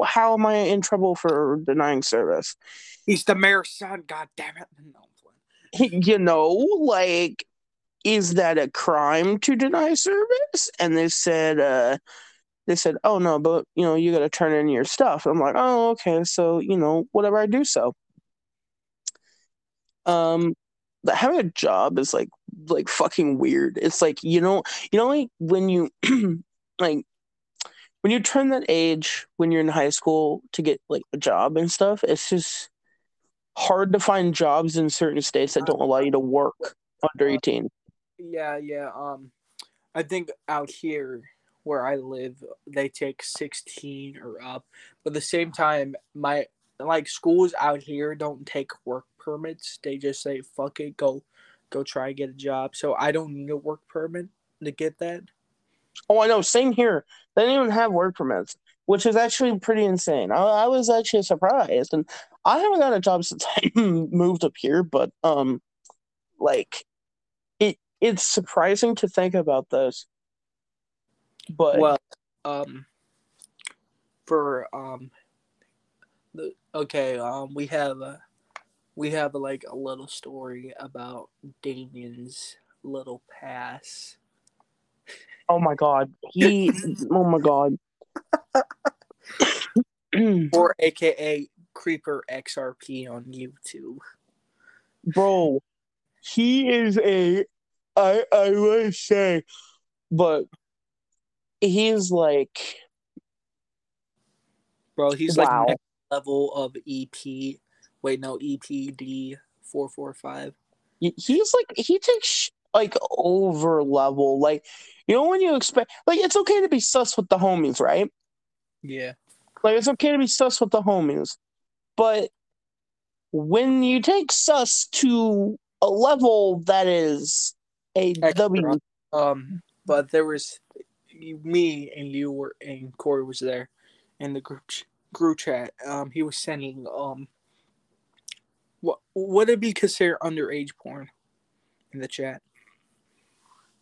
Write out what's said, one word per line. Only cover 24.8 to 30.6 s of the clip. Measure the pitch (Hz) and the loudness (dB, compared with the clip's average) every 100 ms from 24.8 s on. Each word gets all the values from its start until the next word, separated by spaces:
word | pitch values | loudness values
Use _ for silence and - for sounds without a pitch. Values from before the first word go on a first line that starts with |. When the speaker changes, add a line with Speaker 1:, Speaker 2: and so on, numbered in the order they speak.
| - | -2
Speaker 1:
you | 208 | 2
know, | 240 | 2
like, | 294 247 - | 0 -2 -4
when | 165 185 190 | 0 2 2
you, | 180 160 - | 2 0 -2
<clears throat> | - 262 202 165 - _ _ - | 0 0 0 -2 -8 _ _ -4
like, | 175 151 - _ _ _ _ - - _ - _ | -2 -2 -6 _ _ _ _ -16 -16 _ -20 _
when | 202 | 0
you | 233 | 2
turn | 208 277 269 | 2 2 2
that | 262 - | 0 2
age | 165 165 160 151 - - - | 2 2 0 -4 -8 -6 -2
when | 165 | 2
you're | 160 | 2
in | 156 | 2
high | 156 143 | 2 0
school | - - 156 151 151 - | 0 0 2 0 -2 -6
to | - | -4